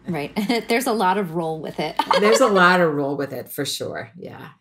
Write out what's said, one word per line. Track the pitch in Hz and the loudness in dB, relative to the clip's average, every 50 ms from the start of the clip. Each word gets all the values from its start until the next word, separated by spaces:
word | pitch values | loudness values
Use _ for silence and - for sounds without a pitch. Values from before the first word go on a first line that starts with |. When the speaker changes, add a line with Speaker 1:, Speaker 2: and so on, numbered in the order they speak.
| - | -10
Speaker 1:
Right. | - 170 147 147 - - | -8 -6 -6 -6 -6 -6
<laughs> | 214 208 220 247 226 220 | -4 -2 -2 -2 -2 0
There's | - 233 233 233 | 0 0 0 0
a | 269 214 | 0 0
lot | 226 190 185 185 208 | 2 2 2 2 0
of | 202 160 160 | -2 -4 -4
roll | 175 165 160 160 160 | -4 -4 -4 -6 -6
with | - - - - | -8 -10 -6 -6
it. | 151 156 - - - - | -6 -4 -4 -2 0 2
<laughs> | - - | 2 4
Speaker 2:
There's | 202 214 226 226 | 6 6 6 6
a | 262 | 6
lot | 226 202 185 175 175 180 180 | 4 4 4 6 6 6 4
of | 175 160 | 4 2
roll | 147 143 139 139 143 | 2 0 -2 -2 -4
with | 139 139 135 | -4 -6 -6
it, | 131 123 107 | -6 -10 -10
for | - - - 139 | -10 -8 -6 -6
sure. | 139 - - 120 - 151 - - 113 - | -6 -6 -6 -8 -8 -8 -10 -12 -14 -16
Yeah. | 180 - - - - 127 - - _ | -16 -16 -16 -16 -16 -18 -20 -20 _